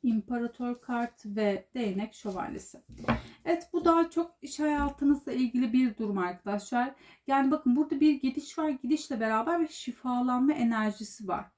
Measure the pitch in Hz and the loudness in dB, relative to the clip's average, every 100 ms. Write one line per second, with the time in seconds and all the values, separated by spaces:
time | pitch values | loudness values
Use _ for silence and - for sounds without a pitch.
0 | 254 220 - 240 233 - 247 240 - 240 | 2 0 -2 -4 -4 -4 -6 -6 -6 -4
1 | 233 - 214 202 208 196 - 254 220 190 | -4 -8 -8 -2 0 0 -6 -4 -2 -2
2 | 226 - 214 185 156 - - - _ - | -6 -8 -10 -8 -8 -10 -12 -18 _ -10
3 | - - - - - 339 - 349 339 330 | -2 -2 -2 -12 -2 -2 0 0 4 4
4 | 330 330 339 _ 285 - 202 196 190 - | 4 0 -4 _ -14 -4 0 0 -2 0
5 | 277 285 - 247 247 240 247 247 254 208 | 2 2 0 -2 0 2 2 4 2 0
6 | 220 196 180 180 202 202 - 240 254 - | -2 0 -2 -4 -4 -4 -2 -2 -2 -6
7 | - - - 269 269 302 262 247 302 285 | -20 -16 0 2 4 4 4 4 2 4
8 | 302 277 262 262 285 - 311 269 240 302 | 4 4 0 -4 -8 -4 -2 -2 0 -2
9 | - 240 220 220 233 339 311 - - 233 | -2 -4 0 0 0 0 0 -4 -10 -8
10 | 254 247 254 247 269 302 233 226 214 196 | -4 0 0 2 2 2 2 2 0 -2
11 | 208 - 196 175 196 | -10 -10 -6 -6 -6